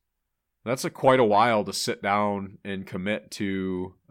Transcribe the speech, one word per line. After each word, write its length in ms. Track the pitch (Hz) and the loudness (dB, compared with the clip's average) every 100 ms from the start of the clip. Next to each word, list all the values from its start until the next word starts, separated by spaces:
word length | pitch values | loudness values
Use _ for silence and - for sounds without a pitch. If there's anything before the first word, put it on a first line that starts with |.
| _ _ _ _ _ _ | _ _ _ _ _ _
That's 220 | 110 131 175 | -6 -4 -6
a, 60 | |
quite 280 | - 135 131 | 0 4 6
a 40 | 113 | 6
while 380 | 104 120 110 98 | 6 4 2 0
to 80 | |
sit 300 | - - 107 | -4 -4 -4
down 560 | 101 101 104 101 98 104 | 0 0 0 -2 -8 -12
and 220 | 101 98 98 | -10 -8 -8
commit 460 | 95 95 104 - | -6 -4 -6 -8
to, 640 | - 101 95 95 92 92 - _ | -6 -4 -2 -4 -6 -8 -12 _